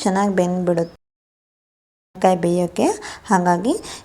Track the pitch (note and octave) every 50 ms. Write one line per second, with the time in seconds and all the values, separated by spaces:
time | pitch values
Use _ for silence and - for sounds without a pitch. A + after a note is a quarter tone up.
0 | - G3+ F#3+ G3 G3+ G#3 F#3+ F#3 F3+ F3 F3+ F3+ F3+ F3 F3 E3 E3+ E3+ - -
1 | _ _ _ _ _ _ _ _ _ _ _ _ _ _ _ _ _ _ _ _
2 | _ _ _ F#3+ - F#3 F#3 E3+ E3+ E3+ F3 F3+ F3+ E3+ - - A#3+ E4+ A4 -
3 | - - - - - - G3+ F#3 F3 F3 F3 F3 F#3+ B3 F4+ - - - - -
4 | -